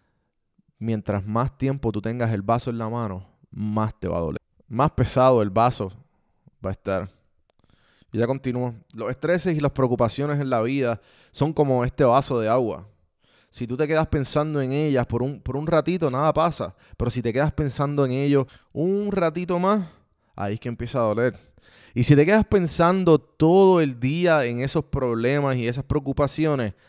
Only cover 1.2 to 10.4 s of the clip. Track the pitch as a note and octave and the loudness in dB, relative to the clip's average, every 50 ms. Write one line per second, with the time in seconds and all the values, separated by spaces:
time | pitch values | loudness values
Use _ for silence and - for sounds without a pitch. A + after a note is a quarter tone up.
1.2 | F#2+ G#2+ G#2+ A2+ C3 C#3 - _ C3+ C3+ C3+ C#3 - A2+ G#2 G#2+ G2+ A2+ A#2 B2 | -4 -2 -2 -2 -2 -2 -4 _ -4 -4 -2 -2 -4 -4 -4 -2 -6 -6 -4 -2
2.2 | A#2+ A2 A2 G2+ G2 G#2 A2+ A#2+ - B2+ A#2 A#2 A2+ A2 A#2 A#2+ A#2 G#2 F#2 F#2 | -2 -2 -2 -2 0 0 -2 0 -2 -4 -6 -6 -6 -6 -6 -6 -6 -6 -8 -10
3.2 | F#2+ - _ _ _ _ - - G#2 G#2+ G#2+ G#2+ G#2+ G#2+ - - - F2+ E2 E2+ | -12 -16 _ _ _ _ -10 -6 -6 -2 -2 -2 -2 -2 -4 -6 -6 -4 -4 -2
4.2 | E2+ D#2 D2+ - - _ _ _ _ _ A2 A#2 C#3 D#3+ - - B2 - - C3 | -4 -4 -6 -8 -12 _ _ _ _ _ -2 -2 -2 0 0 0 -2 0 2 4
5.2 | B2+ C3 B2+ A#2 G#2 G2+ F#2+ A2+ A#2 B2 B2+ - G#2 F#2+ - - - _ _ _ | 4 6 6 4 2 2 2 2 2 2 2 -2 -6 -8 -8 -14 -20 _ _ _
6.2 | _ _ _ _ _ - _ _ - F#2+ G2+ - _ G2 F#2+ F#2 G2 F#2+ - _ | _ _ _ _ _ -20 _ _ -8 -8 -8 -6 _ -4 -4 -4 -4 -6 -12 _
7.2 | _ _ _ _ _ _ _ _ _ _ _ _ _ _ _ _ _ _ - G#2+ | _ _ _ _ _ _ _ _ _ _ _ _ _ _ _ _ _ _ -4 -2
8.2 | A#2 A#2 C3+ C3+ C#3 C3 A#2+ B2 B2 B2 A2+ A2 - _ - A2+ A2 A2 B2+ - | -2 -2 -2 -4 -4 -4 -4 -4 -6 -6 -8 -12 -20 _ -12 -8 -8 -8 -6 -4
9.2 | - D#3 F3 F3 - F#3 E3 D3+ D3 C#3 - - C3 A#2+ B2 A#2 B2 A2 - - | -2 -2 -2 0 0 -2 -2 0 0 -2 0 0 0 0 2 2 2 0 0 -2
10.2 | C#3 D3 D3 C#3+ | -2 -2 -2 -2